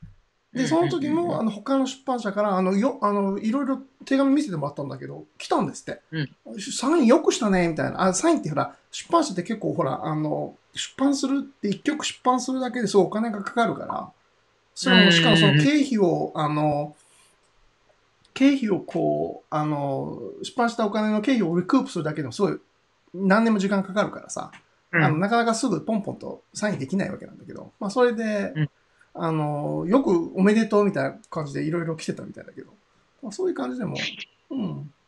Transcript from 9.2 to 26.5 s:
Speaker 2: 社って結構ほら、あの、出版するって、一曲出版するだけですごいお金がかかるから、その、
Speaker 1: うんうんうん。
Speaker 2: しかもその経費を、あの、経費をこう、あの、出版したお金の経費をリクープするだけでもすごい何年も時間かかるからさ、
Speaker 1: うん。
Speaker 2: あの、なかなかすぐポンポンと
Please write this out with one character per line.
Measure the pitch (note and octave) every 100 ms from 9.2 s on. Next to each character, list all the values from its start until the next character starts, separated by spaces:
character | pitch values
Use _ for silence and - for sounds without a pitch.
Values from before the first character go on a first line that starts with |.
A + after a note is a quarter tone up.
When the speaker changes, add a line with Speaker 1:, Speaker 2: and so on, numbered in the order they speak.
Speaker 2:
社 | -
っ |
て | F3+
結 | F3 A3
構 | D#3+
ほ | D3+
ら、 | C#3+ C#3+
あ | D#3+
の、 | D#3 D3+ D3 D3 - _
出 | - -
版 | - C#4
す | C4+ C4
る | C#4
っ |
て、 | - _ G3+
一 | -
曲 | - D4+
出 | - -
版 | B3+ B3+
す | B3+
る | C4
だ | B3
け | B3
で | G#3+
す | G3+
ご |
い | F3+
お |
金 | G#3 A#3
が | G#3
か | G3
か | A#3+
る | G#3+
か | -
ら、 | - - - _ _ _ _ _ _
そ | - F3+
の、 |
Speaker 1:
う | F#3
ん |
う |
ん | F3+
う |
ん。 |
Speaker 2:
し | E3+
か | E3
も | D#3+
そ | D#3
の |
経 | D3 C4+ D4
費 | - G#3+
を、 | F3 D3+ D#3
あ | E3 D3+
の、 | D3+ D3+ D3 D3+ - _ _ _ _ _ _ _ _ _ _ _ _ _
経 | - C#4
費 | C4+ G#3+
を | F3+
こ | - E3+ D3+ D3 D#3+ -
う、 | _
あ | D3+
の、 | D3+ D3 C#3 C3+ D3 - G#2+ -
出 | - -
版 | A#3
し |
た | A3+
お | G#3+
金 | A3 G#3+
の | G#3+
経 | G#3
費 | B3
を | E3 F3
リ |
ク | F3+ C4+
ー |
プ | -
す | F3
る |
だ | D3+
け | D#3
で | C3
も |
す | -
ご | F#3+
い | D3+ - _ _ _ _
何 | F3 F#3+ G#3
年 | A3+
も | G#3
時 | G3
間 | G3
か | F#3+
か | G3+
る | F#3+
か | -
ら | -
さ、 | - - - _ _ _
Speaker 1:
う | E3+
ん。 |
Speaker 2:
あ | D3
の、 | D3+
な | G3+
か |
な | A#3
か | A3+
す | A3 B3+
ぐ | D#3+
ポ | -
ン | A3
ポ | -
ン |
と | A#2+ C3+ - _